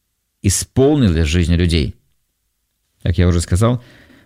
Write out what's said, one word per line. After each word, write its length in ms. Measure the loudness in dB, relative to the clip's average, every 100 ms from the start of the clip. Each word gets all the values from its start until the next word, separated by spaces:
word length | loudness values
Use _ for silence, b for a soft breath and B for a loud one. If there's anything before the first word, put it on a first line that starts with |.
| _ _ _ _
исполнилась 840 | -4 -4 -4 0 2 2 2 0 0
в 40 |
жизни 240 | 0 0 0
людей. 400 | 0 0 -4 -8 _ _ _ _ _ _ _ _ _ _
Как 140 | -4 0
я 100 | 2
уже 140 | 0
сказал, 420 | -2 -2 0 -2 B B B B